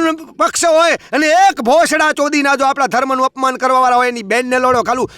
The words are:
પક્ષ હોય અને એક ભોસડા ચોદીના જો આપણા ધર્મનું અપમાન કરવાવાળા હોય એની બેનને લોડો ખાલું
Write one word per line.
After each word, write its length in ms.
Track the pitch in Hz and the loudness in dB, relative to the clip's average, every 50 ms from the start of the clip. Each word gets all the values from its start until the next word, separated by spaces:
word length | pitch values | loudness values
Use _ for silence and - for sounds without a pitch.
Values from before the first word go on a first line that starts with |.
| 330 320 320 320 320 - - - | 0 -2 -2 -4 -10 -14 -4 -4
પક્ષ 260 | 311 339 - - 349 | -4 -2 -2 -2 0
હોય 260 | 330 311 320 339 330 | 2 2 2 2 2
અને 360 | 277 - - - - 277 311 | 0 -2 -4 -4 -2 -2 0
એક 340 | 302 311 359 392 392 330 - | 2 2 4 4 2 2 0
ભોસડા 500 | 240 226 269 330 330 - 302 311 311 302 | 0 2 2 2 2 2 0 0 0 0
ચોદીના 440 | 294 - 285 294 294 294 277 277 277 | 0 -2 -2 -2 0 0 0 0 0
જો 100 | 254 277 | 0 0
આપણા 200 | 269 269 277 269 | 0 0 0 -2
ધર્મનું 400 | 208 220 240 269 262 262 254 262 | -2 -2 -2 -2 -2 -2 -2 -2
અપમાન 300 | 254 - 262 262 262 254 | -2 -2 -2 -4 -4 -2
કરવાવાળા 400 | 247 254 254 262 254 254 247 247 | -2 -2 0 2 2 2 2 2
હોય 120 | 247 247 | 2 0
એની 160 | 247 240 240 208 | 0 -4 -6 -4
બેનને 360 | 190 214 247 254 247 254 254 | -4 -2 -2 -2 -2 -2 0
લોડો 240 | 254 254 254 240 196 | 0 2 0 0 0
ખાલું 260 | 214 247 262 220 - - | -2 -2 -4 -4 -6 -8